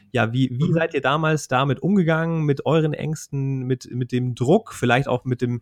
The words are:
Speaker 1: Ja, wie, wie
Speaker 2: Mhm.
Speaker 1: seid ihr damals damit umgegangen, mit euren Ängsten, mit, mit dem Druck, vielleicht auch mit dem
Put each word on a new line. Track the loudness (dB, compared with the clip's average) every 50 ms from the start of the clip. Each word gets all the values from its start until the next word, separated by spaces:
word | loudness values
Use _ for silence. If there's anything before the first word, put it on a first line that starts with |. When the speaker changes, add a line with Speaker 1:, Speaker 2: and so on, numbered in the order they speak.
| _ _ -2
Speaker 1:
Ja, | 0 0 0 2
wie, | 0 0 0 0
wie | 0 0 2
Speaker 2:
Mhm. | 2
Speaker 1:
seid | 2 0 0 -2
ihr | -2 0
damals | 0 0 2 2 2 0 0 -2 -2
damit | 0 0 2 2 0 0
umgegangen, | 0 2 2 2 4 2 2 0 0 -2 -2 0 0
mit | 0 0 0 0
euren | 2 2 2 2 0 -2
Ängsten, | -4 -4 -6 -6 -8 -8 -8 -6 -4 -4 -2 -4 -4 -2
mit, | -2 -4 -4 -4 -8
mit | -6 -6 -6 -2 -2
dem | -2 -2 -2 -2
Druck, | -2 2 4 4 4 2 0 -10
vielleicht | -2 0 2 2 2 2 0
auch | -2 -2 -2
mit | -2 -4 -2 -2
dem | -4 -4 -4